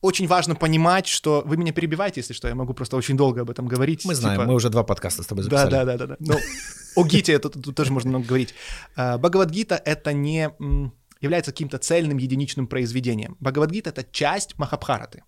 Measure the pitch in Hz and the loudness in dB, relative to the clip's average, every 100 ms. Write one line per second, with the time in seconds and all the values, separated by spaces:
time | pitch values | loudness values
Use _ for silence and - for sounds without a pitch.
0 | 190 185 180 180 156 160 160 160 165 185 | 2 2 4 4 2 0 2 4 6 4
1 | 180 - 156 147 147 160 170 160 165 160 | 2 -2 2 2 2 -2 0 0 -2 -2
2 | 202 - 120 123 123 120 127 123 123 131 | -2 -4 -10 -8 -6 -4 -6 -6 -4 -2
3 | 120 135 139 120 120 120 127 120 139 160 | 0 4 4 2 -4 -6 -4 0 0 0
4 | 180 151 113 98 120 127 117 110 104 98 | -2 0 0 2 4 2 4 2 0 -2
5 | 90 - 87 98 95 139 139 135 127 123 | -2 -6 -6 -4 0 2 4 4 0 -2
6 | 131 139 156 151 - - - - - - | -6 -8 0 0 0 -10 -14 -16 -2 2
7 | 170 208 190 147 151 139 143 135 143 135 | 6 6 6 2 2 -8 -8 -2 0 0
8 | 120 131 120 131 123 - - - - - | 0 -2 0 0 0 -6 -14 -14 -12 -4
9 | 127 123 170 185 180 170 220 175 - 151 | -2 2 2 4 2 0 -2 -2 -2 -2
10 | - 143 143 160 156 151 143 143 139 - | -2 -2 0 0 -2 -4 -2 -2 -2 -10
11 | _ _ 143 175 160 - 147 131 - 175 | _ _ 0 0 -2 -6 -6 -6 0 2
12 | 160 139 127 131 143 - 127 131 123 123 | 2 0 0 0 -2 -4 -4 -2 -2 -2
13 | 123 110 113 - 131 135 156 190 170 156 | -2 -2 -4 -6 -2 0 0 0 -6 -10
14 | 127 - 147 190 - - 147 147 - 120 | -10 -2 0 0 -6 -6 -6 -6 -2 -4
15 | - - | -4 -18